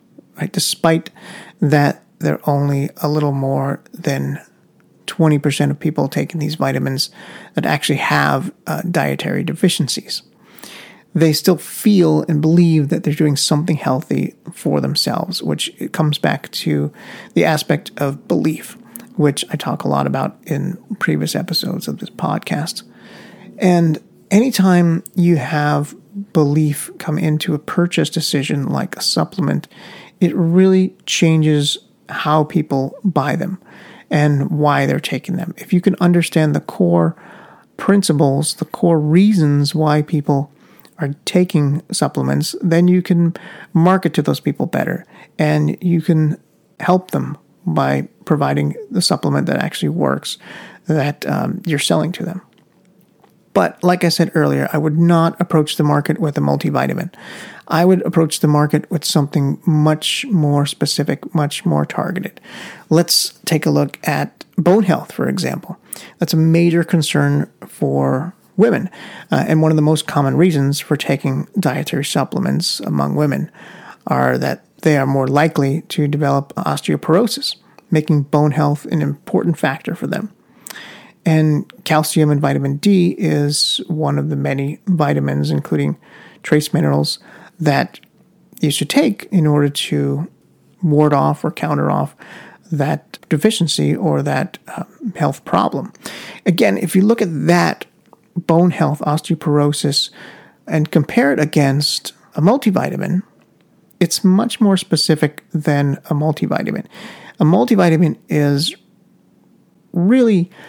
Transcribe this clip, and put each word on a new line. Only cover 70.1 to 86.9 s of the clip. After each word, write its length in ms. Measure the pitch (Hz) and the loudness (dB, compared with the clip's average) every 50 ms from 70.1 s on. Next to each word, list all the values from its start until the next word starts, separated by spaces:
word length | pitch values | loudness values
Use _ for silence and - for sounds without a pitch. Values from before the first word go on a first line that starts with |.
| - 151 139 135 131 139 | -2 0 0 2 2 4
reasons 420 | 180 190 156 139 139 139 143 143 | 4 4 4 2 0 0 0 -2
for 160 | - - 151 | -2 -2 -4
taking 500 | 143 - - 139 135 - 139 135 143 147 - - 208 | -2 -2 -2 -4 -2 -2 -4 -4 -4 -6 -6 -4 -2
dietary 460 | - 135 127 139 147 - 139 139 143 | -2 -2 -2 -2 -6 -4 -4 -4 -4
supplements 720 | - - 151 131 - - - 127 131 - 160 175 - - - | -2 -2 -2 -2 -2 -2 -4 -2 -2 -2 -2 -2 -4 -4 -6
among 340 | - - - 101 69 71 - | -6 -4 -2 -2 -2 -2 0
women 380 | 147 151 143 135 139 151 - _ - - - - - - - - _ - - | 0 0 0 0 -2 -4 -6 _ -16 -20 -20 -20 -20 -20 -20 -20 _ -6 -2
are 300 | 135 131 131 127 127 131 | 0 2 2 2 0 0
that 280 | 131 135 - - _ _ _ - - | -2 -4 -4 -6 _ _ _ -2 2
they 120 | 160 151 | 2 4
are 100 | 139 135 | 4 2
more 220 | 139 139 139 131 135 | 2 0 0 0 2
likely 540 | 135 143 160 160 - 147 139 135 143 165 - - | 2 4 2 2 2 2 0 0 0 -2 -4 -6
to 180 | - - 147 147 | -4 -2 -2 0
develop 460 | 147 147 151 139 139 139 143 - - | 0 0 0 0 0 0 -2 -4 -8
osteoporosis, 1000 | - - - 147 - - - 151 147 - - 160 196 240 - - - - - - - _ _ _ _ - - | -6 -4 -4 -4 -4 -2 -2 -4 -2 0 2 2 2 2 0 -2 -4 -6 -6 -8 -8 _ _ _ _ -6 0
making 320 | 165 156 151 - 156 143 139 | 0 0 2 2 0 0 0
bone 280 | - - 147 151 151 | 2 2 2 2 2
health 340 | 135 156 147 147 147 143 - | 2 2 0 0 0 -2 -4
an 160 | - - 156 | -4 -4 -2
important 560 | 147 143 143 - - - - 185 - 170 156 - | -2 -2 -6 -8 -8 -4 -2 -2 0 0 -2 0
factor 360 | - 139 135 - - - 175 | 0 -2 -2 -2 -6 -8 -8
for 140 | - - 147 | -6 -6 -6
them. 240 | 156 185 214 208 - _ _ _ _ _ - - - - - - - - - - _ _ - | -6 -6 -6 -8 -12 _ _ _ _ _ -20 -18 -18 -18 -18 -20 -20 -20 -20 -20 _ _ 0
And 440 | 165 160 156 156 156 147 147 - - - - - | 2 2 4 4 2 2 0 -2 -6 -12 -10 -4
calcium 460 | - 151 151 160 - - 165 156 151 | 0 2 2 2 2 2 2 4 4
and 100 | 147 143 | 4 2
vitamin 380 | 151 139 139 139 139 139 139 143 | 0 0 0 0 -2 -2 -2 0
D 380 | - 202 196 185 175 180 190 - | 2 4 4 4 4 2 0 0
is 640 | 196 156 156 147 147 147 147 - - - - - - - | -2 0 0 0 0 0 0 -2 -2 -2 -2 -4 -4 -4
one 300 | 165 156 156 143 143 143 | -4 -2 -2 0 0 0
of 120 | 143 156 | -2 -2
the 80 | 143 139 | -2 -2
many 420 | 139 143 139 139 135 143 156 - - | -2 -2 -2 -2 -4 -4 -6 -6 -2
vitamins, 640 | 202 180 156 147 143 147 147 139 139 139 143 147 151 | 0 2 2 2 2 2 0 0 0 -2 -2 -2 0
including 460 | 147 143 143 - 156 147 143 147 151 - _ - - - - - - _ | -2 -2 -2 -2 -2 -2 0 -2 -4 -6 _ -20 -20 -20 -20 -20 -20 _
trace 320 | - - 151 151 151 - - | -2 0 0 0 0 0 -2
minerals, 460 | 143 147 143 | 0 0 2